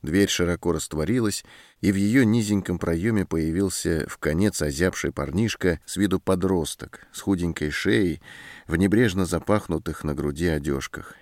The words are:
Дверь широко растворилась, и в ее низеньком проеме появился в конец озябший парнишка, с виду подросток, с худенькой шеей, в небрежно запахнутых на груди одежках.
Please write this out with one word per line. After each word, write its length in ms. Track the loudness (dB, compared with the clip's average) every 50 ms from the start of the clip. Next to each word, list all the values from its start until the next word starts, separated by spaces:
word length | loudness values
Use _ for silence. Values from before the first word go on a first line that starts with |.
Дверь 280 | -4 0 2 2 4 2
широко 420 | 2 0 0 0 0 -2 0 -2
растворилась, 720 | -2 -2 -4 -6 -4 -4 -2 0 0 0 0 0 -2 -4 -10 -14 -20 -20 -20 -20 _ _
и 100 | 0 0
в 40 | 2
ее 280 | 2 2 4 4 4 4
низеньком 560 | 6 4 2 2 2 0 0 0 -2 -4 -2
проеме 460 | 0 -2 0 0 0 0 0 0 0
появился 800 | 0 0 -2 0 0 0 0 0 0 -2 -2 -2 -2 0 -2 -2
в 100 | -6 -8
конец 440 | -4 -2 -2 0 2 2 2 2 0
озябший 500 | -4 -2 0 2 0 0 0 0 -4 -4
парнишка, 720 | -4 -4 -6 -2 0 0 0 0 -2 0 0 0 0 0 _
с 120 | -10 -2
виду 240 | 0 2 2 2 0
подросток, 840 | _ 0 0 2 2 0 2 0 0 -4 -6 _ -14 -16 -16 -20 -20 _
с 80 | -18 -8
худенькой 520 | -2 -2 0 0 0 -2 -2 -2 -4 -4
шеей, 500 | -4 -2 2 2 4 4 4 2 0 -4 -8 -20 -20 -20 -20 -20 -20 -20 -8
в 120 | -4 0
небрежно 480 | 2 4 4 6 4 4 4 2 0 0
запахнутых 800 | 0 -2 -4 0 0 0 0 0 -2 -4 -4 -2 -6 -8 -6 -4
на 100 | -4 -4
груди 320 | -2 -4 -4 -2 0 0
одежках. 680 | 0 0 0 0 -2 -2 -2 -4 -8 -12 -14 -16 -16 -20 -20